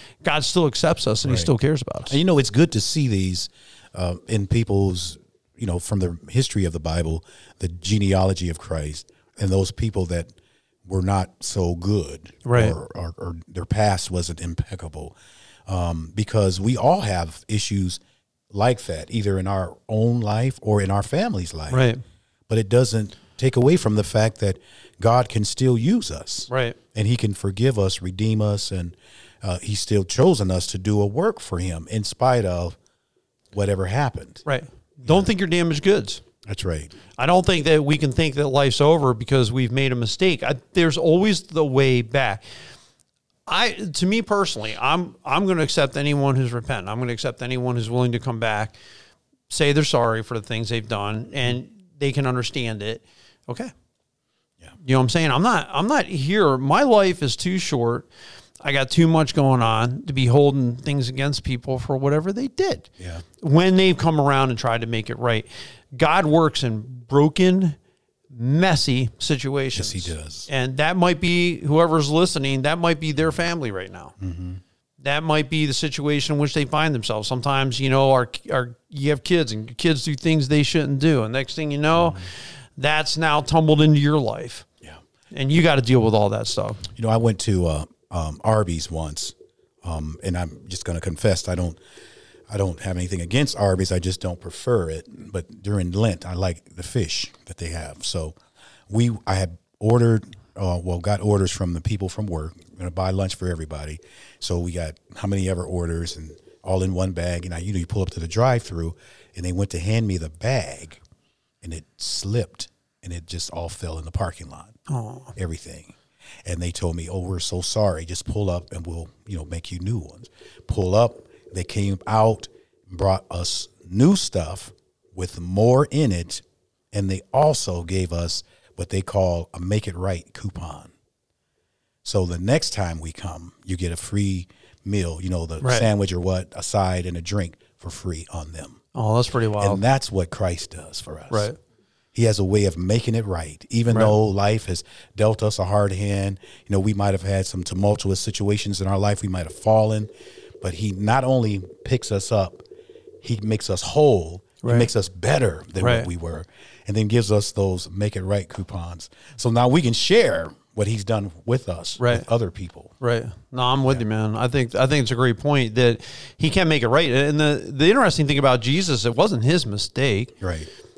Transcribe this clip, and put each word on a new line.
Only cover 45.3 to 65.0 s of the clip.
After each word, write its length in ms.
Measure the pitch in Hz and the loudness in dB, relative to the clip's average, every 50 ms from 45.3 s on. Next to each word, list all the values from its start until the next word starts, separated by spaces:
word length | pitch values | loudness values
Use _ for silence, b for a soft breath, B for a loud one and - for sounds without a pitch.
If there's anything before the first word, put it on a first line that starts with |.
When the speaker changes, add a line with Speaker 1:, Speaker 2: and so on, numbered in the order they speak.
| 135 175 202 | 0 0 2
Speaker 1:
gonna 180 | 190 185 165 156 | 2 2 2 0
accept 340 | - - 165 143 139 - | 0 2 0 0 0 0
anyone 380 | 143 143 147 143 143 139 135 131 | -2 0 0 2 2 2 2 2
who's 180 | 131 131 117 123 | 2 0 -2 -4
repentant. 340 | 120 117 143 127 104 90 | -6 -6 -6 -6 -6 -6
I'm 120 | 101 107 120 | -6 -6 -6
gonna 120 | 127 120 | -4 -4
accept 300 | 117 104 - 127 117 - | -4 -4 -6 -8 -6 -6
anyone 340 | 123 123 131 123 123 123 120 | -6 -6 -4 -2 -2 -2 -2
who's 140 | 120 110 113 | -2 -2 -2
willing 240 | 120 123 127 123 117 | 0 0 2 2 0
to 60 | 117 | -2
come 200 | - 127 117 110 | -4 -4 -4 -2
back, 360 | 117 110 107 104 110 - _ B B B B B B B B B B _ _ _ _ - | -2 -2 0 -2 -4 -6 _ B B B B B B B B B B _ _ _ _ -6
say 240 | - - 151 147 143 | -2 0 2 4 4
they're 100 | 156 147 | 2 2
sorry 400 | - - 123 117 113 113 110 110 | 2 2 2 2 2 0 -2 -4
for 160 | - 120 110 | -6 -6 -8
the 60 | 101 | -6
things 240 | - 117 110 113 101 | -6 -6 -4 -4 -4
they've 180 | 117 113 104 | -4 -4 -4
done, 420 | 110 113 101 101 104 107 107 120 - - | -4 -4 -4 -4 -4 -4 -6 -8 -8 -4
and 360 | 139 123 123 123 127 - - _ _ _ _ _ | -2 -2 -2 -2 -4 -6 -12 _ _ _ _ _
they 140 | 139 143 139 117 | -4 -4 -2 0
can 120 | 143 135 | 0 0
understand 560 | 127 127 123 113 - - 139 120 113 110 101 | 0 0 -2 -2 -4 -4 -4 -4 -4 -4 -6
it. 240 | 101 110 113 - _ b b b b b b b b - | -6 -6 -8 -8 _ b b b b b b b b -10
Okay. 200 | 120 - 254 233 - _ _ _ _ _ _ _ _ _ _ _ _ _ _ _ _ _ | -10 -8 -10 -12 -12 _ _ _ _ _ _ _ _ _ _ _ _ _ _ _ _ _
Speaker 2:
Yeah. 80 | - - - - 151 | -20 -20 -20 -8 -2
Speaker 1:
You 80 | 127 131 | 2 4
know 60 | 131 | 4
what 40 | 127 | 4
I'm 60 | 117 | 4
saying? 220 | - 170 160 147 | 2 2 2 2
I'm 100 | 123 143 | 2 4
not, 280 | 196 247 220 156 - - | 4 2 2 0 -2 -2
I'm 160 | - 139 190 | -2 -2 0
not 180 | 226 311 269 - | 0 0 0 0
here. 520 | - 185 139 131 156 196 214 185 143 131 | -2 -4 -4 -2 0 2 4 4 4 4
My 260 | 127 135 139 160 233 285 | 2 2 2 4 4 6
life 380 | 262 220 208 196 185 180 - | 6 6 6 6 4 2 0
is 140 | 151 123 - | -2 -2 -2
too 220 | - - 175 185 180 | -2 -2 -2 -2 -2
short. 500 | - - 147 120 117 117 120 - - _ B B B B B B B B B B | -2 -2 -2 0 0 0 -2 -2 -6 _ B B B B B B B B B B
I 100 | - 143 | -6 -2
got 180 | 139 139 135 131 | 0 0 0 2
too 200 | - 165 165 165 | 4 6 6 6
much 260 | 165 160 151 - - | 6 4 2 2 2
going 260 | 156 139 135 131 123 | 2 4 4 4 4
on 440 | 113 113 110 110 117 123 127 - 277 | 4 4 2 2 2 0 -2 -4 -6
to 80 | - 135 | -4 -2
be 120 | 131 127 | 2 2
holding 520 | 120 120 147 143 143 139 139 127 120 120 | 4 6 6 6 6 4 2 0 0 -2
things 320 | 123 - 147 143 139 127 120 | -4 -4 -2 -2 -2 -2 -4
against 340 | 127 135 139 147 139 - - | -4 -4 -2 -2 -2 -4 -4
people 360 | 131 127 120 - 135 131 123 | -6 -6 -6 -4 -4 -6 -4
for 180 | - - 139 | -4 -4 -2
whatever 340 | 131 139 143 147 156 165 190 | 0 0 2 2 2 0 -2
they 160 | 202 240 269 | -4 -4 -4
did. 420 | 269 - - 381 381 311 - - - _ | -4 -2 -2 0 0 -2 -4 -8 -18 _
Speaker 2:
Yeah. 220 | - 92 87 82 87 85 _ _ - | -14 -12 -12 -12 -12 -14 _ _ -6
Speaker 1:
When 340 | - 147 143 165 180 190 185 | 2 4 6 6 6 6 6
they've 220 | 185 190 185 170 | 6 6 4 4
come 240 | - 165 165 160 151 | 4 2 2 4 4
around 300 | 139 143 139 135 135 131 | 4 4 4 4 4 2
and 60 | 117 113 | 0 -2
tried 220 | - 120 113 113 | -2 0 0 0
to 60 | 113 | -2
make 220 | 113 117 110 | -2 -4 -4